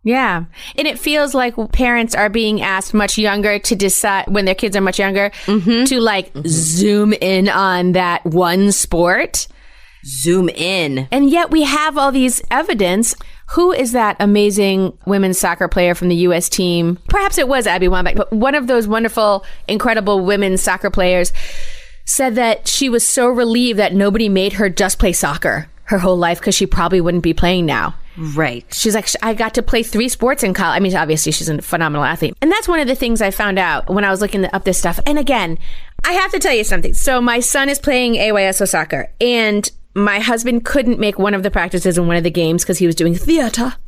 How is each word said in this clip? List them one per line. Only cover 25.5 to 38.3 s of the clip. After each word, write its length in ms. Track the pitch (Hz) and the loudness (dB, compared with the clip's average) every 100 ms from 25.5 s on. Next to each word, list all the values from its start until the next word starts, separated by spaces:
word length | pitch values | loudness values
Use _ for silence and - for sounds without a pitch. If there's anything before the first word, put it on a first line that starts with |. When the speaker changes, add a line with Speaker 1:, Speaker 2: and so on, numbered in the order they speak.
| 101 156 - | -4 -8 -16
Speaker 1:
her 140 | - 196 | -4 0
whole 180 | 180 180 | 2 2
life 240 | 170 175 | 0 0
'cause 140 | - | -2
she 120 | 185 190 | 0 2
probably 340 | - 170 185 | 2 2 2
wouldn't 220 | 170 175 | 2 0
be 100 | 165 | 0
playing 320 | 165 175 185 160 | 2 2 2 0
now. 280 | 123 - - - - | -2 -4 -6 -12 -10
Speaker 2:
Right. 460 | 160 147 147 120 - | -6 -2 -2 -4 -12
Speaker 1:
She's 220 | - 220 | -4 -2
like, 140 | 214 - - | -2 -2 -4
"I 120 | 220 | -4
got 200 | 220 220 | -2 -2
to 80 | 233 | 0
play 200 | 208 233 | 0 0
three 240 | 226 214 240 | 0 -2 -2
sports 340 | - 240 277 | 0 -2 0
in 100 | 240 | -2
college." 220 | - 170 143 | 0 0 0
I 40 | |
mean, 160 | 196 175 | 0 0
obviously 340 | 160 156 156 | 0 0 -2
she's 160 | 151 160 | -4 -4
a 100 | 147 | -6
phenomenal 420 | - 170 160 147 | -4 -2 -2 0
athlete. 300 | 139 165 156 - | -2 -2 -4 0
And 100 | 302 | 0
that's 160 | 415 427 | 0 0
one 140 | 330 | 0
of 80 | 254 | 0
the 60 | 262 | -2
things 240 | 240 226 | 0 0
I 80 | 202 | 0
found 280 | 214 208 190 | -2 -2 0
out 300 | 175 147 - | 0 -2 -2
when 140 | 208 | 0
I 60 | 202 | 0
was 100 | 190 | 0
looking 240 | 208 196 185 | -2 -2 -2
up 120 | 190 | -2
this 140 | 196 180 | 0 0
stuff. 200 | 175 - - | 0 0 2
And 100 | 302 | 2
again, 400 | 269 247 170 165 - - - - | 2 0 0 -2 -2 -4 -8 -4
I 100 | 311 | -2
have 180 | 359 381 | 0 -2
to 60 | 392 | -2
tell 140 | 320 | 0
you 100 | 240 | 0
something. 300 | 214 - - | 2 2 4
So 260 | - - 254 | 4 4 2
my 180 | 240 240 | 2 0
son 280 | 240 277 277 | 0 0 0
is 100 | 277 | 0
playing 380 | - 254 247 226 | 0 0 2 0
A 160 | 214 | 2